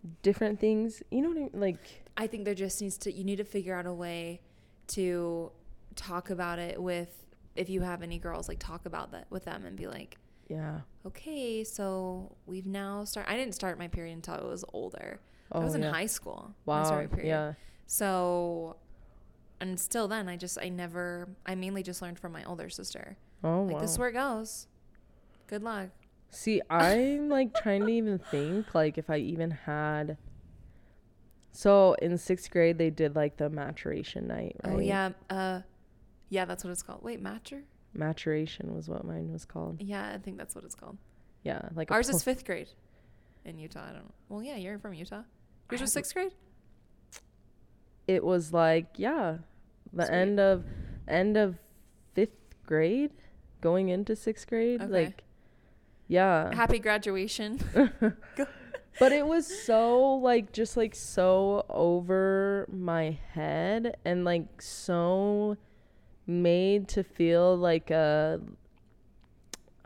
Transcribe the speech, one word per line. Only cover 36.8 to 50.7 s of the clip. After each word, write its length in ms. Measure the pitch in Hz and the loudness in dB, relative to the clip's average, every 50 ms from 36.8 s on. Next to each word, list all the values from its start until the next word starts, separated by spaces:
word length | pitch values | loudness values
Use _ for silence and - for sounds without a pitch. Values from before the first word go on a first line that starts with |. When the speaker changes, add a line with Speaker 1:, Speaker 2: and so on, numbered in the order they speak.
Speaker 2:
called. 200 | - - - - - | -8 -10 -12 -12 -10
Wait, 180 | 233 233 - | -10 -10 -8
matur-? 400 | 190 196 208 226 - - 277 277 285 - _ _ _ _ | -10 -10 -10 -12 -14 -14 -16 -16 -16 -18 _ _ _ _
Speaker 1:
Maturation 840 | - 156 156 156 156 - - 160 156 156 156 160 - - - - - | -8 -4 -2 -2 -2 -2 -2 0 0 0 -2 -4 -6 -8 -8 -8 -8
was 140 | 165 156 165 | -8 -8 -8
what 160 | - - - | -8 -8 -8
mine 260 | 170 165 165 165 160 | -8 -8 -6 -6 -8
was 140 | 165 165 - | -8 -10 -12
called. 360 | - - 165 - - 165 156 | -12 -10 -8 -8 -8 -8 -8
Speaker 2:
Yeah, 300 | 202 196 202 196 202 - | -8 -8 -8 -6 -6 -8
I 60 | 202 190 | -8 -10
think 180 | 196 196 196 - | -12 -12 -12 -12
that's 180 | - - - | -12 -12 -14
what 80 | - - | -14 -14
it's 100 | - - | -18 -18
called. 220 | - - - 196 - - - - - - - - _ - | -18 -18 -18 -18 -20 -20 -20 -20 -20 -20 -20 -18 _ -8
Speaker 1:
Yeah, 240 | 143 - - - - 160 | -6 -6 -6 -8 -8 -8
like, 160 | 165 160 - | -6 -2 0
a 40 | 202 | 2
Speaker 2:
Ours 140 | 226 240 269 | 2 2 2
is 80 | 262 165 - | 0 0 0
Speaker 1:
po- 80 | 254 | -2
Speaker 2:
fifth 120 | 254 254 - | -2 -4 -4
grade 260 | - 175 160 156 - - - - _ _ - - - - - - _ - - - | -8 -8 -8 -8 -12 -18 -20 -20 _ _ -20 -20 -20 -20 -20 -20 _ -20 -20 -18
in 120 | - 165 156 | -18 -16 -14
Utah. 260 | 156 - - 156 151 | -16 -16 -16 -16 -16
I 80 | - | -16
don't 120 | - - - | -16 -18 -18
know. 80 | - - - _ - | -20 -20 -20 _ -14
Well, 140 | 202 208 | -12 -12
yeah, 140 | 233 285 277 | -10 -10 -10
you're 220 | 208 180 190 208 208 | -10 -10 -10 -10 -12
from 140 | - 208 175 | -12 -12 -12
Utah. 220 | 156 180 - 202 | -12 -12 -12 -14
Yours 80 | 208 233 - _ _ - _ - - - - | -14 -16 -18 _ _ -20 _ -20 -18 -10 -8
Speaker 1:
I 20 | 240 | -6
Speaker 2:
was 60 | 247 | -4
Speaker 1:
don't 80 | 269 - | -2 -2
Speaker 2:
sixth 260 | - 285 - - - | -2 -2 -2 -4 -4
grade? 180 | 370 381 370 - - - - - - - - - _ _ _ _ _ _ - - - - _ _ _ - - _ - - - - - _ - _ - - - | -4 -4 -4 -6 -10 -20 -20 -20 -20 -20 -20 -20 _ _ _ _ _ _ -20 -20 -20 -20 _ _ _ -20 -20 _ -20 -20 -20 -20 -20 _ -20 _ -6 -2 0
Speaker 1:
It 160 | 190 - - | 2 2 4
was, 280 | 180 185 175 160 156 | 2 2 2 2 2
like, 360 | 175 170 165 160 160 165 165 - - | 2 4 6 6 4 4 0 -4 -6
yeah, 420 | - - 254 320 302 202 165 156 170 - - - - - - - - - - | -4 -2 0 0 0 0 -2 -2 -6 -8 -16 -20 -20 -20 -20 -20 -20 -20 -8
the 140 | - 170 170 | -4 -2 0
Speaker 2:
Sweet. 80 | - 170 | 2 2
Speaker 1:
end 240 | 180 185 202 208 202 | 4 4 4 6 6
of, 240 | 196 196 190 175 170 - | 6 6 6 4 0 -6